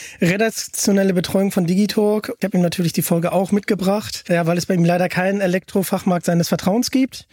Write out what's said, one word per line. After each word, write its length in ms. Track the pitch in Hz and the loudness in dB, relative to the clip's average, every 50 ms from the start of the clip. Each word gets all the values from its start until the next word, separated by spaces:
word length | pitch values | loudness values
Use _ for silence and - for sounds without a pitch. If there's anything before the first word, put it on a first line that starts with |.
| - - - - | -18 -14 -6 0
redaktionelle 920 | 185 165 185 202 226 220 - - - - - - - 208 196 196 190 196 180 | 0 2 2 2 0 0 -2 -4 -10 -10 -8 -4 0 2 2 4 2 2 2
Betreuung 380 | 180 165 - - 190 196 196 | 0 0 0 0 0 0 0
von 160 | - 196 175 | 0 0 0
Digitalk. 680 | 160 185 190 208 196 - 220 208 208 214 214 - - - - | 2 2 2 0 0 0 0 2 2 0 0 -2 -6 -6 -6
Ich 40 | - | -4
hab 100 | 196 - | -2 2
ihm 80 | 180 | 2
natürlich 320 | 175 170 - - 175 160 - | 2 2 0 0 -2 -2 -2
die 100 | 180 - | -2 -2
Folge 280 | - 170 170 165 170 | 0 0 0 0 0
auch 200 | 165 180 196 - | 0 0 0 0
mitgebracht, 720 | 202 208 - - 208 180 185 190 202 214 - - - - - | 0 0 0 0 -2 0 0 0 0 -2 -2 -6 -12 -8 -4
ja, 200 | - 175 170 170 | 0 0 2 2
weil 100 | 165 175 | 2 0
es 80 | 175 - | 0 0
bei 80 | - 190 | 0 0
ihm 100 | 175 170 | 2 2
leider 240 | 170 175 175 185 | 4 2 2 0
keinen 320 | 180 - 180 185 190 196 202 | 0 0 -2 -2 0 0 0
Elektrofachmarkt 840 | 196 180 175 190 - - - 202 175 - 196 180 - 196 180 175 - | 0 0 0 -2 -2 -2 -2 -2 -2 0 -2 -2 0 0 0 0 0
seines 220 | 180 170 170 170 | 0 2 2 2
Vertrauens 420 | - 175 - - 185 196 240 240 - | 0 0 0 0 0 0 0 0 0
gibt, 380 | - 254 269 - - - - _ | 0 0 0 -2 -4 -10 -16 _